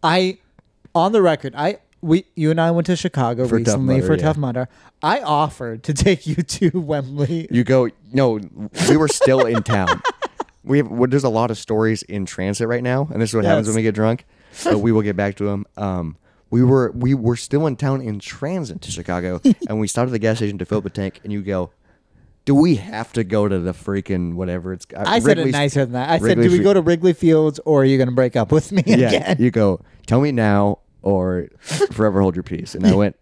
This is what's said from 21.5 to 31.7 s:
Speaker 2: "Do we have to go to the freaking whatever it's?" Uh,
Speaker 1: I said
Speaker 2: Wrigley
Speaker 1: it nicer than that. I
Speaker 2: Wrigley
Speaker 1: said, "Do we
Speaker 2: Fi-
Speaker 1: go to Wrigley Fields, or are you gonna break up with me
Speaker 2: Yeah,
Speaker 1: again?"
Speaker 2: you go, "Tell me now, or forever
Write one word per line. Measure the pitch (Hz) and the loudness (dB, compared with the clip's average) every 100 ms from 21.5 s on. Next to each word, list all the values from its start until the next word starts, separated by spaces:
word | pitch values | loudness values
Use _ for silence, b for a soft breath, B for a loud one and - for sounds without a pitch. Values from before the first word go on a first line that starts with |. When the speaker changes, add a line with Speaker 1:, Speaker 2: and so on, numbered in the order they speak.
| 95 90 _ _ _ _ _ _ _ | -4 -6 _ _ _ _ _ _ _
Speaker 2:
"Do | - | 0
we | 139 165 131 | 4 4 2
have | 175 110 117 | -2 -10 -8
to | - | -6
go | 101 107 104 | -2 0 0
to | 95 | 0
the | 87 | -4
freaking | 87 - 98 92 95 87 | -6 -4 -6 -4 -4 -4
whatever | 85 92 90 87 | -6 -6 -6 -8
it's?" | 92 - | -12 -12
Uh, | - 110 | -8 -2
Speaker 1:
I | 226 | 0
said | 226 185 | 2 2
Speaker 2:
Wrigley | 139 | 2
Speaker 1:
it | |
nicer | 143 143 143 131 | 0 0 0 -2
than | |
that. | 123 135 | -2 -2
I | 165 | 0
Speaker 2:
Wrigley | 107 | 2
Speaker 1:
said, | 175 143 | 4 4
"Do | |
we | 175 | 4
Speaker 2:
Fi- | 190 | 4
Speaker 1:
go | |
to | 196 | 4
Wrigley | 160 170 180 | 2 2 2
Fields, | 170 170 160 156 147 - | 2 4 4 2 -2 0
or | 147 | 4
are | 135 | 4
you | 135 | 4
gonna | 127 | 2
break | 123 127 123 | 2 0 2
up | 110 | 2
with | 156 - | 0 0
me | 196 156 | -2 2
Speaker 2:
Yeah, | 226 123 | 4 4
Speaker 1:
again?" | - - 165 | 2 0 2
Speaker 2:
you | 123 | 2
go, | 113 104 90 b b - | 4 2 0 b b -2
"Tell | 117 | 0
me | 147 | 2
now, | 127 107 101 101 101 _ _ | 2 2 2 2 -2 _ _
or | - 98 92 90 80 _ | -2 0 0 -2 -6 _
forever | - | -10